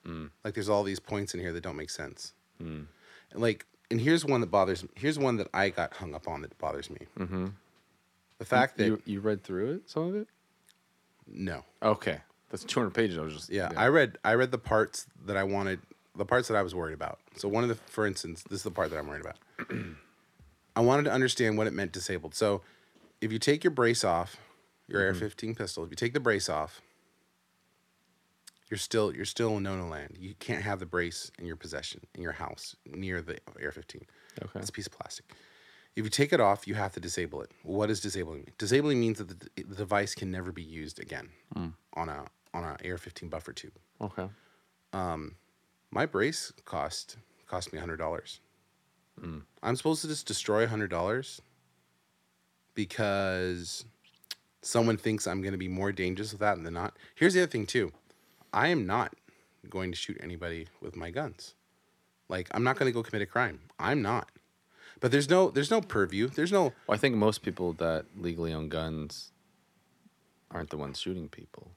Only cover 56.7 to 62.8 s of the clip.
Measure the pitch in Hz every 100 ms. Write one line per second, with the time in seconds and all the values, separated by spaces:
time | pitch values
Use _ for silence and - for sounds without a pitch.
56.7 | 85 98 - - - 170 185 170 113 104
57.7 | 127 95 - _ _ _ _ _ - 147
58.7 | 165 95 110 107 - _ _ _ _ -
59.7 | 92 92 - - - 85 87 87 82 80
60.7 | _ - 85 82 98 147 - - _ _
61.7 | _ _ _ _ _ _ 92 90 - 127
62.7 | 135